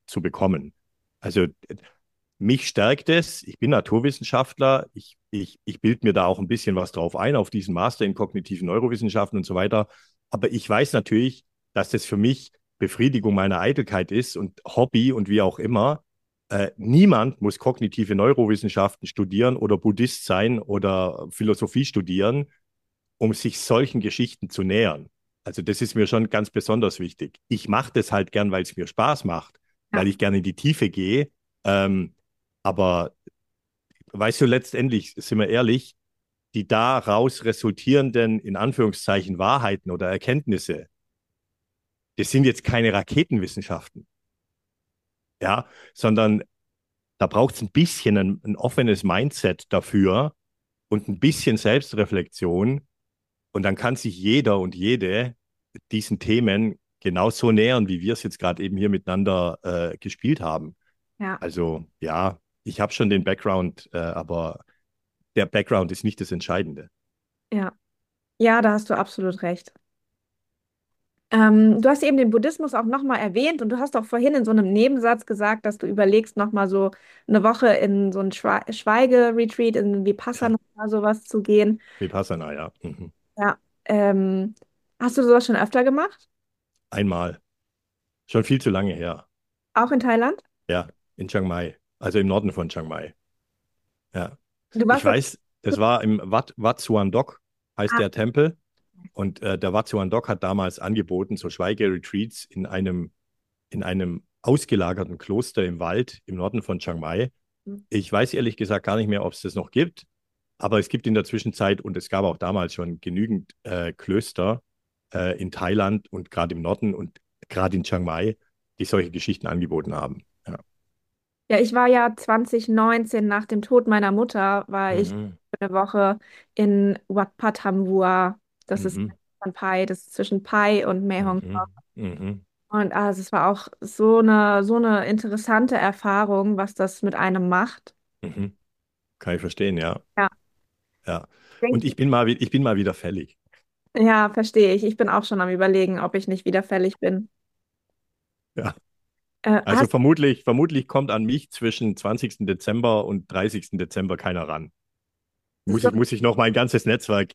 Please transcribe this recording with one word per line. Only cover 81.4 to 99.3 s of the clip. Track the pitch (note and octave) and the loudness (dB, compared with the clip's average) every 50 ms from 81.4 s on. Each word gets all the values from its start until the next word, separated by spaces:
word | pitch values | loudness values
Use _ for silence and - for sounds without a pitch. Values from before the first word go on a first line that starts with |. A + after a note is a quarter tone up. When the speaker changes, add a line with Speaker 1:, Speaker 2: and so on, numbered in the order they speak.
Speaker 2:
gehen. | G3+ - G#3 G#3 G#3 G#3 A3 - - - - - | 2 4 6 6 6 4 2 0 -4 -12 -10 -8
Speaker 1:
Vipassana, | G2+ E2+ G2 F#2+ F#2+ - F2 E2 D#2 D2+ D2 | -8 -4 -2 -4 -4 -2 -4 -6 -6 -8 -8
ja. | D2 D#2+ - - _ - | -10 -10 -12 -12 _ -14
Mhm. | E2 D2+ - F2 E2+ - _ _ _ _ - | -14 -14 -14 -14 -16 -18 _ _ _ _ -4
Speaker 2:
Ja, | G3+ G3+ - - _ _ _ _ - | -2 -2 -2 -4 _ _ _ _ -4
ähm, | - G#3+ G#3 G3+ G3+ G3 G3 F#3+ F#3+ F#3+ F#3+ F#3+ A3 G#3+ - _ _ _ _ _ _ _ - | 0 2 2 4 4 4 2 2 0 0 -2 -2 -4 -8 -12 _ _ _ _ _ _ _ -4
hast | A#3+ B3 A#3+ C#4 | -4 0 2 4
du | B3 | 6
sowas | A#3+ A#3+ A#3+ A#3+ - | 6 6 6 6 4
schon | A3 | 0
öfter | F#3+ G#3 G#3+ - B3+ B3 | 0 0 0 2 2 2
gemacht? | C4+ C4+ D4 E4+ G4+ - _ _ _ _ _ _ _ _ _ _ _ _ _ _ _ | 2 2 0 0 -4 -6 _ _ _ _ _ _ _ _ _ _ _ _ _ _ _
Speaker 1:
Einmal. | - G2+ G#2 G2 F2 F2 F2 E2+ E2 - _ _ _ _ _ _ _ _ _ _ _ _ _ _ _ _ _ - | -4 -2 0 0 0 -2 -4 -4 -6 -10 _ _ _ _ _ _ _ _ _ _ _ _ _ _ _ _ _ -2
Schon | - A2+ G2+ | 0 0 2
viel | - C3+ C3 | 2 0 0
zu | - A#2 | 2 0
lange | F#2+ F#2 G2+ G2 E2 | 0 0 0 -2 -4
her. | E2+ E2+ E2+ E2 E2 - _ _ _ _ _ _ _ _ _ - | -6 -6 -8 -8 -10 -14 _ _ _ _ _ _ _ _ _ -2
Speaker 2:
Auch | - A#3+ B3 | 0 0 2
in | C#4+ B3 | 2 0
Thailand? | A#3 B3 A3+ A3+ A#3+ C#4 G4 - - _ _ _ _ - | 2 2 2 2 2 0 -2 -6 -10 _ _ _ _ -4
Speaker 1:
Ja, | - - - - - _ _ _ _ | -4 -4 -4 -6 -12 _ _ _ _
in | - F#2+ F#2 | -12 -8 -4
Chiang | - G2+ F#2+ F#2 | -4 -2 -2 -2
Mai. | F2 F2+ F2 D#2 - _ _ _ _ _ | -2 -4 -6 -8 -10 _ _ _ _ _
Also | - - - G#2 | -6 -2 0 2
im | G2 G2 | 2 2
Norden | F#2+ G#2 G#2+ G2 | 2 0 0 -2
von | - F#2+ E2+ E2 | -4 -6 -6 -6
Chiang | - F2 D#2+ D#2 | -8 -10 -10 -10
Mai. | D#2+ D#2+ D#2 E2 - _ _ _ _ _ _ _ _ _ _ _ _ _ _ _ _ _ _ _ - | -10 -12 -12 -14 -18 _ _ _ _ _ _ _ _ _ _ _ _ _ _ _ _ _ _ _ -10
Ja. | F#2 F2 - - - _ _ _ _ _ _ | -10 -10 -10 -12 -18 _ _ _ _ _ _
Speaker 2:
Du | - A3 A#3 A3 | -2 0 2 4
warst | B3 C#4 | 2 4
Speaker 1:
Ich | - | 2
weiß, | - A2 C3+ C#3 - - - _ _ _ _ - | 2 2 2 0 -4 -8 -18 _ _ _ _ -4
das | G#2+ G2 G2 | -4 0 2
war | A2 A#2 A#2+ A2+ A2 | 4 4 4 2 2
im | G#2+ G#2+ G#2 G2+ | 2 0 0 0
Wat, | F#2+ A2 A2+ - - - - | -2 -2 -2 -2 -4 -6 -2
Wat | G#2 A#2 B2+ - | 0 0 0 -2
Suan | - - A2 G#2 G2 G2 | -2 -2 0 0 0 0
Dok, | E2+ A#2+ C#3 - - _ _ _ _ _ _ _ _ | 0 0 -2 -2 -8 _ _ _ _ _ _ _ _
heißt | - G2+ G#2 A#3 | -4 -4 -2 0
Speaker 2:
Ah. | A#2 | 0
Speaker 1:
der | G#2 F#2+ | 0 -2
Tempel. | - A2+ A2 A#2+ B2 C#3+ D3+ E3 E3 - _ _ _ _ _ _ _ _ - - | -2 -2 -4 0 2 2 2 2 0 -6 _ _ _ _ _ _ _ _ -20 -14
Und, | _ - G2 F#2+ | _ -6 -6 -6